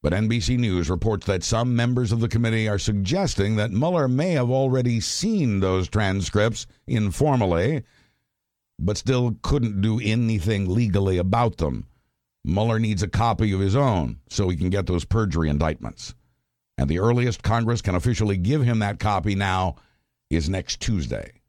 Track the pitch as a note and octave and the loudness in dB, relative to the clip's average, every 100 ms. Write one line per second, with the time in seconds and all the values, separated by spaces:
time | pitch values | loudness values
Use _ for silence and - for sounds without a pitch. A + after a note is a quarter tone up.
0 | D2 F#2 A2 A#2 G#2 B2 A#2+ F#2 D#2+ F2+ | 0 0 0 0 0 0 0 0 0 -2
1 | G#2+ G#2 - F#2+ - A2+ B2 A#2+ A#2+ B2+ | 0 -2 -2 -2 0 -2 0 0 0 0
2 | A#2+ A#2+ A2+ A#2 A#2 A2+ A2 G2+ - G#2 | 0 0 0 0 0 0 0 -2 -2 -2
3 | F#2+ A#2+ C#4+ - G2+ A2 G#2+ G#2 D#3 F3+ | 0 0 -2 0 0 0 0 0 0 2
4 | C3+ B2+ E3+ E3 B2 C3 C3+ C3 B2 A#2 | 2 2 0 0 0 0 2 0 0 0
5 | - - G3+ A3 C#3 G2+ F#2+ F#2 F2+ G#2+ | -2 -4 -2 0 0 2 2 0 0 0
6 | G2+ F#2+ F#2 G#2 G#2+ A2+ - _ - A#2 | 0 0 0 2 2 0 -12 _ -4 -2
7 | G#2 F2 D3+ C3+ G2 E2+ F#2+ D3+ B2 _ | 0 0 2 2 2 2 0 -2 -6 _
8 | _ _ _ _ _ _ _ _ F2+ G#2 | _ _ _ _ _ _ _ _ -4 -2
9 | - B2+ B2 G#2+ - C#3+ A2+ G2+ G#2 A2 | 0 0 0 -2 0 0 0 0 0 0
10 | G#2+ A2 A#2 A2 F2+ G#2 G2 F#2+ A#2+ G2 | 0 0 2 0 0 0 0 2 2 2
11 | G2 F#2 F2+ A2+ A#2+ - D#2 A#1+ - _ | 2 2 2 2 2 0 -2 -2 -8 _
12 | _ _ _ _ - F2+ A2 A2+ A2 G#2 | _ _ _ _ -2 0 2 0 0 0
13 | G2+ - A#2 G2 A2+ F#2+ G2 G#2+ C#3 G2 | -2 0 0 2 0 2 2 2 2 2
14 | C2+ G#1+ _ - F#2+ F2 F2+ G2 F#2 F2+ | 0 -6 _ -2 -2 0 0 -2 0 -2
15 | - A2+ G#2+ E2+ D#2 D2 D#2 D#2+ A#1 - | 0 0 0 0 0 2 0 -2 -8 -14
16 | - - _ _ _ _ _ - C#2 E2 | -18 -18 _ _ _ _ _ -4 -2 2
17 | G#2 A#2+ B2 F2+ - A2+ A2+ A#2 - F2+ | 2 2 0 -2 -2 0 0 -2 -2 -2
18 | A#2 A#2+ G#2+ F#2+ F2+ D3+ B2 A2+ G2+ G#2+ | 0 0 0 0 0 2 2 2 0 -2
19 | G#2+ G2 F2 G2 G2 F#2 F#2 E2 _ _ | -2 0 0 0 0 0 0 -4 _ _
20 | _ _ _ D#2+ D2+ F#2+ - - - G#2+ | _ _ _ -2 0 -4 -6 -6 -2 -2
21 | B1+ A1+ G1+ - | -2 -6 -10 -20